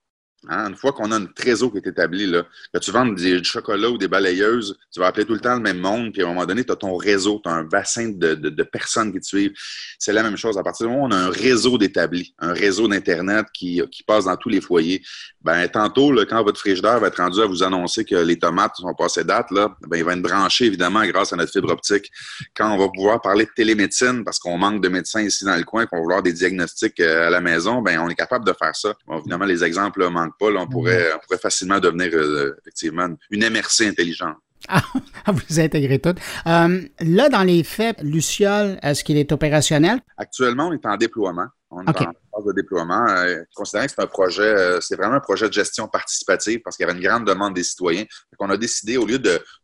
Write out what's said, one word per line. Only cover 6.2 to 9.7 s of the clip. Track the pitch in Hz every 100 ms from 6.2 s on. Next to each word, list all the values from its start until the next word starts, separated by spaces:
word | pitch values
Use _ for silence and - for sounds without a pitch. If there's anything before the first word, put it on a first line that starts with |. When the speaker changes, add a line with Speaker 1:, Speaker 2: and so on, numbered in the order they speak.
Speaker 1:
à |
un | 87
moment | 87 87
donné, | 104
t'as | 127
ton | 92 98 90
réseau, | 95 101 98 104
t'as | 87
un | 82
bassin | 80 98 95 - 113
de, | 95 82
de, | 78 78
de | 76
personnes | 82 - - 120 110
qui | 90
te | -
suivent. | 98 101 101 -